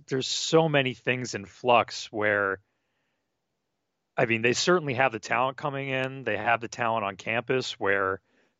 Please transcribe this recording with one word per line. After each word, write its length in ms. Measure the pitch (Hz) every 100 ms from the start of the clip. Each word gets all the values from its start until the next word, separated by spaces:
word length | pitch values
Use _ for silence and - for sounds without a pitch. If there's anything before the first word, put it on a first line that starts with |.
| -
there's 200 | 135 123
so 400 | - - 160 160
many 260 | 147 131
things 400 | 117 - 123 120
in 100 | 107
flux 680 | 95 - 123 117 98 - -
where, 480 | 113 107 104 98 95 _ _ _ _ _ _ _ _ _ _ _ _ _ _ _ -
I 100 | 123
mean, 160 | 113
they 100 | 117
certainly 420 | 120 - 180 147
have 180 | 120 131
the 60 | 110
talent 380 | - 117 131 131
coming 320 | 147 135 139
in. 360 | 131 131 135
They 120 | 117 101
have 240 | 110 117
the 80 | 117
talent 360 | - 117 113
on 120 | 98 98
campus 640 | - 113 120 131 123 -
where 420 | 98 98 95 95 _ _ _ _